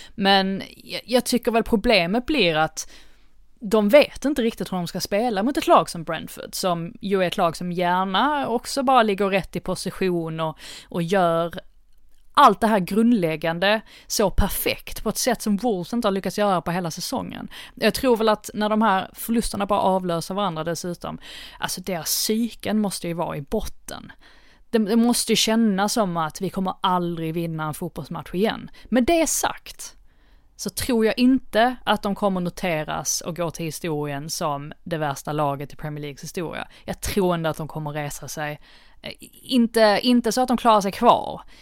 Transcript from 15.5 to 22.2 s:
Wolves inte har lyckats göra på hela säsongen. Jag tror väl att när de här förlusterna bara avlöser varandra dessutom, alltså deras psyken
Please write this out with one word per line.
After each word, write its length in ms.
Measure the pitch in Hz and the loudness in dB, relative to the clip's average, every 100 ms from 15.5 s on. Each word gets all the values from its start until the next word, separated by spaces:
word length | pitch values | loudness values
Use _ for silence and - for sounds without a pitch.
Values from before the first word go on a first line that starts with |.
| 202 | 0
Wolves 360 | 247 190 170 | 0 -2 -4
inte 160 | 233 214 | -2 -2
har 40 | |
lyckats 260 | 190 185 180 | -2 -2 0
göra 220 | 208 180 | 0 0
på 100 | 160 | 0
hela 200 | 170 175 | -4 -4
säsongen. 580 | 180 - 240 180 - - - - | -6 -6 -6 -8 -10 -14 -16 -18
Jag 200 | - 220 | -2 0
tror 220 | - 262 226 | 2 2 4
väl 120 | 220 | 4
att 220 | 208 - | 0 -2
när 140 | - 214 | -4 0
de 140 | 214 | 2
här 280 | 226 190 - | 2 2 -2
förlusterna 540 | - - 233 - - 202 | -10 -4 -2 -2 -4 0
bara 140 | 202 | 2
avlöser 540 | 196 190 180 170 - | 4 2 0 -4 -4
varandra 300 | 190 202 160 | -4 -4 -4
dessutom, 540 | 160 165 180 175 - 160 - - - - | -6 -6 -6 -8 -10 -12 -14 -18 -18 -10
alltså 220 | - - | -8 -8
deras 260 | 185 175 151 | -6 -6 -4
psyken 720 | - | -2